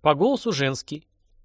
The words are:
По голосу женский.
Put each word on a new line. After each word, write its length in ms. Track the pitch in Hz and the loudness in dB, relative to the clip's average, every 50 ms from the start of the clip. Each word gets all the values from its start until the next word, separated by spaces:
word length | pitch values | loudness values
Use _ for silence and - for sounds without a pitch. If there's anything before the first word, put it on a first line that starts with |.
По 140 | - 151 147 | 2 2 2
голосу 360 | 139 185 262 277 - - 233 | 4 2 0 0 0 -2 -4
женский. 560 | 180 135 139 135 135 - - - 147 151 _ _ _ _ _ _ _ _ _ | -2 0 -2 -2 -2 -4 -8 -10 -14 -14 _ _ _ _ _ _ _ _ _